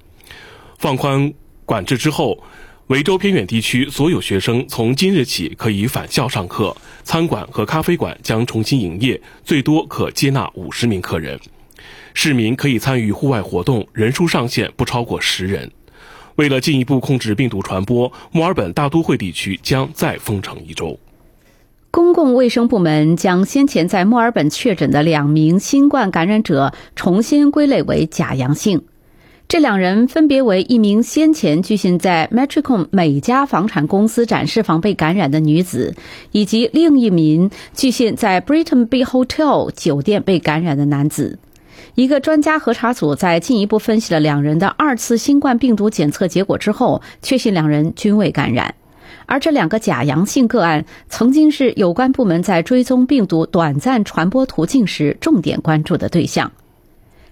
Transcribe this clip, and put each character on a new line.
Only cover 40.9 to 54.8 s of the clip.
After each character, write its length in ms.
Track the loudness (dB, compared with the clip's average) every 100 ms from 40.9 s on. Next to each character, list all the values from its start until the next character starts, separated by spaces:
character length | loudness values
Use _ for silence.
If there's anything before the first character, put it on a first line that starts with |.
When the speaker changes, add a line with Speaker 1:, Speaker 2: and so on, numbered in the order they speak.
| 0 -2
Speaker 2:
子。 300 | -2 -6 -8 -20 -20 -20 -20 -6
一 120 | 0 2
个 140 | 2
专 200 | 2 2
家 200 | 2 0
核 120 | 0
查 200 | -2 -2
组 240 | 0 -2 0
在 240 | 2 0
进 180 | 2 0
一 80 | 2
步 100 | 0
分 220 | 0 -2
析 160 | 0
了 60 | 0
两 200 | 2 2
人 160 | 2 2
的 120 | 0
二 280 | 0 0 0
次 220 | 0 0
新 220 | 2 2
冠 180 | 2 2
病 160 | 2
毒 160 | 2 0
检 180 | 0 -2
测 160 | 0 -2
结 160 | 0
果 120 | -2 -2
之 140 | -2
后， 320 | 0 0 0 -6 -14
确 140 | -2 0
信 160 | 2
两 160 | 0 2
人 240 | 2 0 0
均 200 | 0 2
未 140 | 2
感 220 | 0 -2
染。 200 | -2 -4 -8 _ _ -20 -18 -4
而 140 | -2
这 100 | 0
两 180 | 0 0
个 120 | -2
假 240 | -2 -2
阳 200 | 0 0
性 220 | 0 0 2
个 160 | 2
案 220 | 2 0 -4 -14 -14
曾 240 | 0 2
经 180 | 4 4
是 220 | 4 0
有 180 | 2 0
关 200 | 2 0
部 120 | 2
门 160 | 2 2
在 220 | 0 0
追 220 | 2 0
踪 200 | 2 2
病 220 | 2 2 2
毒 180 | 0 0
短 340 | 0 0 0
暂 240 | 0 0
传 260 | 0 -2 0
播 160 | 0 -2
途 180 | -2
径 220 | 0 0